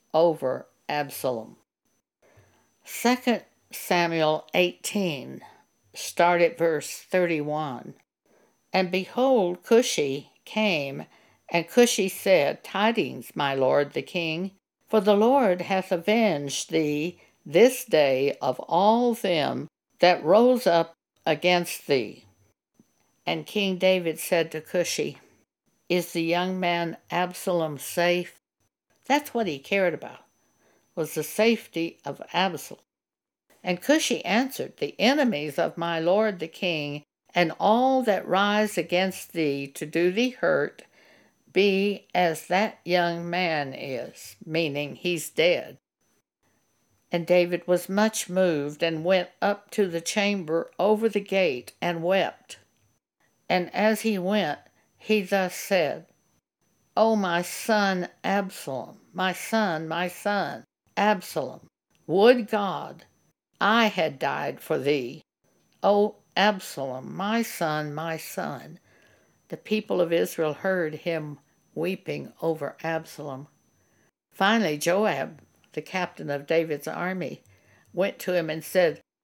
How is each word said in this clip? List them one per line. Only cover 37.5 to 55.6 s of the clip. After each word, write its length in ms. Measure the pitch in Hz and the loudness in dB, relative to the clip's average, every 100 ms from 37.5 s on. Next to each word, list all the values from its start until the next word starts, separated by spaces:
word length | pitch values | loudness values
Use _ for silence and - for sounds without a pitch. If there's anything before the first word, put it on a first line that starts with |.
| - | 2
all 440 | 185 226 254 262 | 2 4 4 2
that 260 | 247 202 - | 2 0 0
rise 480 | 185 208 208 214 185 | 2 2 2 0 -2
against 560 | 156 175 190 180 - | -2 0 0 -4 -8
thee 340 | 170 151 139 139 | -2 -2 -2 -6
to 180 | - 156 | -10 -4
do 260 | 165 175 | 0 2
thee 180 | 190 254 | 2 -2
hurt, 540 | 247 170 151 147 - - _ _ _ _ _ _ | 0 0 0 -2 -8 -20 _ _ _ _ _ _
be 560 | 185 202 190 202 196 - | 2 4 2 0 -4 -4
as 340 | 180 175 156 - | 0 0 0 -2
that 320 | 185 214 - | 0 0 -4
young 460 | 170 180 170 170 170 | 0 2 2 -2 -4
man 420 | 175 180 156 139 | -2 -2 -2 -4
is," 640 | 131 135 127 - - - - | -8 -8 -8 -10 -14 -20 -18
meaning 520 | - 160 160 143 143 131 | -4 -2 -2 -4 -6 -6
he's 340 | 180 170 - | -4 -4 -4
dead. 480 | - 170 147 - 139 _ _ _ _ _ _ _ _ _ _ _ _ _ | 2 2 2 -4 -16 _ _ _ _ _ _ _ _ _ _ _ _ _
And 160 | 175 165 | -6 2
David 400 | 180 175 175 - | 4 4 -2 0
was 220 | 180 - | -2 0
much 400 | 196 214 - - | 0 0 -2 -4
moved, 540 | 180 185 151 143 151 | 0 2 0 -4 -4
and 220 | 165 160 | -4 -2
went 260 | 165 190 180 _ | 2 0 0 _
up 300 | 196 202 _ | -2 -2 _
to 160 | - 190 | -2 0
the 120 | 165 | -2
chamber 720 | - 214 202 202 151 165 - - | -4 0 0 -2 -2 -4 -4 -2
over 300 | 196 214 226 | 2 2 0
the 120 | 208 | -2
gate, 520 | 196 196 180 123 113 - | 0 0 2 -2 -8 -6
and 220 | 175 170 | -4 -2
wept. 560 | 165 190 135 - - - _ _ _ _ _ _ _ _ - | 0 2 0 -4 -18 -20 _ _ _ _ _ _ _ _ -2
And 240 | 185 165 | -2 0
as 260 | 170 214 214 | 0 0 2
he 180 | 226 196 | -2 -2
went, 400 | 180 208 160 - _ _ _ _ | 0 0 -2 -4 _ _ _ _
he 240 | - 214 | 0 0
thus 340 | 185 196 185 | 2 0 0
said, 520 | - | -6